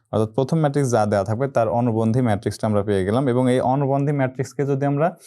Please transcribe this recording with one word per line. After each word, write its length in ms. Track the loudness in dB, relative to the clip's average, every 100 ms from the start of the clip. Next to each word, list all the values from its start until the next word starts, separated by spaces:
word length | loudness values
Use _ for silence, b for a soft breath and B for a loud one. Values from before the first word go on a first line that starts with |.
| b
অর্থাৎ 240 | -2 0 0
প্রথম 240 | 0 0
ম্যাট্রিক্স 320 | 0 0 2
যা 140 | 2 2
দেওয়া 200 | 2 0
থাকবে 220 | -2 -2
তার 220 | 0 0
অনুবন্ধী 520 | 0 0 0 0 0
ম্যাট্রিক্সটা 460 | 0 0 -2 -4 -2
আমরা 160 | 0
পেয়ে 220 | 0 0 0
গেলাম। 220 | 0 2
এবং 240 | 2 2
এই 80 | 2
অনুবন্ধী 520 | 0 0 0 0 0
ম্যাট্রিক্সকে 540 | 0 -2 -4 -8 -4 -2
যদি 200 | 0 0
আমরা 320 | 0 0 -2